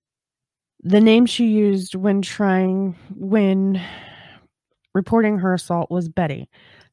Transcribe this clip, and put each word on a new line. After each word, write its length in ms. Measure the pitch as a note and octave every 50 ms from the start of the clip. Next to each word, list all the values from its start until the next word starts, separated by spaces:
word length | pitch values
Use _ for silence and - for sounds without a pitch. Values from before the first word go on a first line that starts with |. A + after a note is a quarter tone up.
| _ _ _ _ _ _ _ _ _ _ _ _ _ _ _ _ -
The 180 | F3 G3 G#3
name 240 | A3 A3 A3 A#3 B3
she 220 | A3+ - - A#3+
used 480 | A3 G#3+ G#3+ G#3 G3+ G3 F#3+ F#3 - -
when 260 | F#3 F#3+ G#3 G3 G3+
trying, 720 | F#3 - - - G#3 F#3+ F#3 F#3 F#3+ F#3 F#3 F#3+ G3 F#3+ E3+ - - - G3
when 640 | - F#3+ F#3+ G#3 G#3+ G3 F#3+ F#3+ F#3+ F#3+ G3 F#3+ F3+ F3 - - - - - - - - - - - _ _ _ _ _ _ _ _ _ _ -
reporting 420 | F#3+ F#3 - A3+ A3+ A3 G#3 G#3
her 160 | F#3 F3+ F#3 F#3
assault 380 | F3 - - F3 E3+ D#3+ -
was 180 | E3+ F3+ E3+ D#3+
Betty. 400 | - F#3+ E3+ D3+ C#3+ B2 C3+ - _ _ _ - - - - _